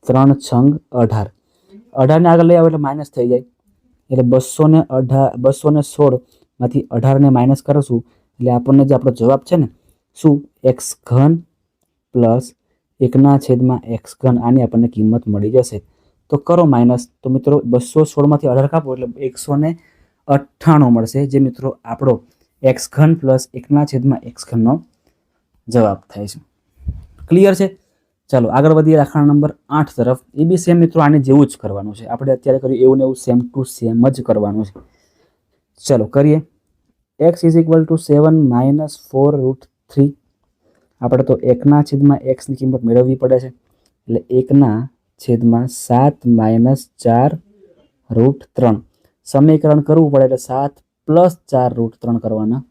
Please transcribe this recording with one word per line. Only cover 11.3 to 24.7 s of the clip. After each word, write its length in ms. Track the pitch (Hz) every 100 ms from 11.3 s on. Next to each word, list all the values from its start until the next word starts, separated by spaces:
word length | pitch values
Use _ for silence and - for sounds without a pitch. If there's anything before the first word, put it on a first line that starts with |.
| 165 - _ _ _ _ _ _
પ્લસ 320 | 123 117 120 127 _ _ _ _ _ 127
એકના 300 | 131 139 139
છેદમાં 360 | 139 123 127 123 - 113
એક્સ 140 | - -
ઘન. 160 | 127 120 120
આની 160 | 131 117
આપણને 220 | 117 117
કિંમત 300 | 107 107 117 113
મળી 200 | 101 104 127
જશે. 220 | 120 104 _ _ _ _ _
તો 60 | 143 -
કરો 160 | 175 165
માઇનસ. 280 | 123 120 123 - _
તો 80 | 127
મિત્રો, 220 | 131 135 143 120
બસો 320 | 123 123 156 151
સોળ 140 | - 143
માંથી 200 | 147 143
અઢાર 160 | 127 139
કાપો 200 | 165 139
એટલે 140 | 131 123 123 135
એકસો 280 | 123 - 143
ને 80 | 151 165 _ _ _ _ -
અઠ્ઠાણું 560 | 139 139 _ 165 151 131
મળશે, 260 | 117 113 135 139
જે 60 | 139 135
મિત્રો 220 | 120 131 - -
આપણો 220 | - 131 117 _ _ _ _ 131
એક્સ 140 | 127 -
ઘન 180 | - 156 165
પ્લસ 220 | 135 131 - 127
એકના 260 | - 143 147
છેદમાં 300 | 131 131 123 -
એક્સ 120 | - -
ઘનનો 240 | 117 113